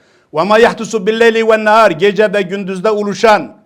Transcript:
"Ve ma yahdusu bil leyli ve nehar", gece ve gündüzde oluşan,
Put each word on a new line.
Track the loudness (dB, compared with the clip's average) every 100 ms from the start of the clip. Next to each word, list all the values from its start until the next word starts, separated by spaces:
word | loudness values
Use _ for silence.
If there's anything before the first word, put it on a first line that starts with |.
| _ _ _
"Ve | -4
ma | 0 2
yahdusu | 2 0 -8 -4 -2
bil | 2
leyli | 2 2 0
ve | 0
nehar", | 2 4 2
gece | 2 -2 0 0
ve | 0
gündüzde | -4 -8 -8 -4 -4
oluşan, | -2 -4 0 2 2 -2 -14